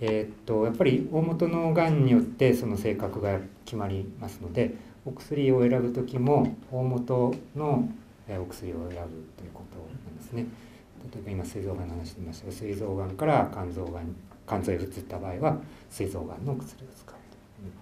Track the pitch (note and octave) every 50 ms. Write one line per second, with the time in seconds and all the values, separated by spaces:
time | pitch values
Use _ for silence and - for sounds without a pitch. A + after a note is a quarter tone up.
0 | A#2 A2 A2 G#2+ G#2+ G#2+ - - - - A2+ G#2+ A2 A#2 A2+ - F#3 C3+ B2+ -
1 | - - D#3+ D#3 D#3+ E3 E3 E3 F3 E3 E3 E3+ E3 E3 D#3 F3 E3 D#3+ D#3 D3
2 | C3 B2+ B2 A#2+ A#2 - - - C3+ B2+ A#2 - - A2+ G#2 G2 - A2+ G2+ F#2+
3 | A2 F#2+ - G#2 G2+ G2+ G2 F#2+ F#2+ - - - - - - A2 G2+ F#2+ G2 G2
4 | F#2+ F#2 - - - G2 - - F#2 F2 E2+ B2 A2+ - - - - - - -
5 | - C#3 A#2+ - - - D3+ D3 C#3 C3 C3 B2+ B2 A#2+ B2 B2+ A#2+ A#2+ A#2+ C3
6 | A#2+ - - B2+ B2 C#3+ D3 C3 - - A2+ - - - B2+ B2+ C3 B2+ B2+ B2
7 | B2 - C3 B2 B2 B2 C#3+ - - - - C#3+ D3+ D3 C3+ A#2+ A2+ - - -
8 | - - - - - - G2+ F#2 F2+ F2 - - G2 F2+ E2 E2 E2+ F2 F2 E2+
9 | F2 E2 E2 D#2+ D#2+ D#2 - - F2+ F2 E2 - F2+ - - F2+ D#2+ D#2+ - -
10 | - F2 E2 - - - A#2+ A#2 - - - - - - - - - - - -
11 | - - - A2 G2 G2+ G2+ F#2 F2+ - - G#2+ F#2+ G2 F2+ E2+ F2 E2+ E2+ E2+
12 | E2 D#2+ - - F2 E2 E2 - - G2 F#2 - A2 G#2 G2+ G2 A2 G2+ F#2+ G2
13 | F#2+ F#2 F#2 - D#3 D#3 D3 B2 G2+ G2 - G2 F#2 F2+ E2+ F#2 F2+ E2 E2+ E2+
14 | E2 E2+ F#2 - - - - - - - A2 G2+ F2+ F#2+ F#2 E2+ - - - G#2+
15 | - - - F2+ F#2+ F#2 F2+ - D3 D#3 - - - - - - - - - -
16 | G#2 F#2 F#2 F2 E2 E2+ E2+ E2 F#2+ C#3 C3+ B2 - - - - - - - -
17 | - - - - - - - - - - - - G2 F#2 - -